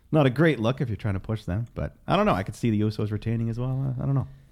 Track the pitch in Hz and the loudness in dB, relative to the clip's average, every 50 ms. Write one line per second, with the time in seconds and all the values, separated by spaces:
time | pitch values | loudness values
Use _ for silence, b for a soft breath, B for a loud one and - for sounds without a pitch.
0 | _ _ - 156 143 135 117 123 165 196 143 113 107 110 131 - 147 113 101 - | _ _ 4 4 4 4 4 4 4 4 4 4 2 0 0 0 -2 -4 -4 -2
1 | - 107 95 95 - - 110 110 - - 90 107 117 - - - 76 - - - | -2 -2 -2 -2 -2 -4 -6 -4 -4 -4 -4 -2 -4 -4 -6 -6 -6 -6 -8 -8
2 | - - - 175 214 208 143 90 98 - 110 - - 120 107 104 104 107 104 - | -4 0 0 2 2 2 2 0 -2 -4 -6 -2 0 0 2 2 2 0 0 -2
3 | 110 104 107 104 - 113 113 117 113 113 113 120 123 131 131 131 135 135 127 123 | -4 -4 -4 -4 -4 -2 -2 -2 -2 -2 -4 -4 -4 -4 -2 -2 -2 -4 -4 -2
4 | 135 135 139 135 - - - - - - | -2 0 0 0 -2 -2 -6 -16 -20 -20